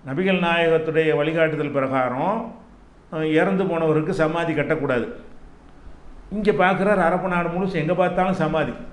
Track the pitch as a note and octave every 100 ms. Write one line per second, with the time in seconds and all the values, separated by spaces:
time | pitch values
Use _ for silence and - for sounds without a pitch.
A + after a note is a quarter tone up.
0 | C3 C#3 F#3+ F#3 F3 E3+ E3 D#3+ D#3+ D#3
1 | D#3 D3 D3 D#3+ D#3+ D3+ C#3+ C#3 C3+ C3
2 | B2+ B2+ E3+ A3+ A#3 - - - - -
3 | - D#3+ D#3 D#3 F3+ F#3+ F3+ E3 D#3+ D#3
4 | D#3 E3+ D#3 E3 E3 D#3 C#3+ D#3 C#3 B2
5 | A2 - - - - - - - - -
6 | - - - G#3 G#3 F3+ F3+ F#3 G3 G3+
7 | E3 F3+ F#3 F3 E3+ E3+ F#3+ F3 D3+ F3+
8 | F3+ F3+ F#3 F#3 D#3 D#3 C3+ A#2 -